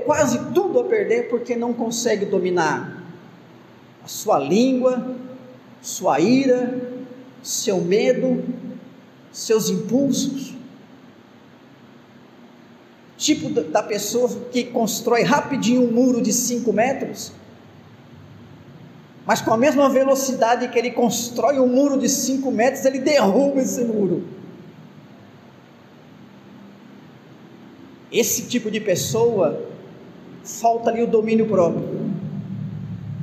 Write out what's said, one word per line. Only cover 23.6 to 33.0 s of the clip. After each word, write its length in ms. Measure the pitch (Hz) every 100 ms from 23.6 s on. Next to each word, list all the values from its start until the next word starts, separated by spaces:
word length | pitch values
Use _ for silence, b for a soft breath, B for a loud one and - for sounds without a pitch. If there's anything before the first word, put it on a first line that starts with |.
esse 220 | 220 254
muro. 380 | 233 214 185 175 - - - - - - - - - - - - - - - - - - - - - - - - - - - - - - - - - - - - - - -
Esse 360 | 175 - - -
tipo 240 | 240 214
de 80 | 214
pessoa, 800 | 214 175 - 220 233 214 156 - - - - - - - - -
falta-lhe 580 | - - 233 226 233 226
o 60 | 226
domínio 400 | 220 220 220 220
próprio. 640 | 185 165 - - - - - - - - - - - - -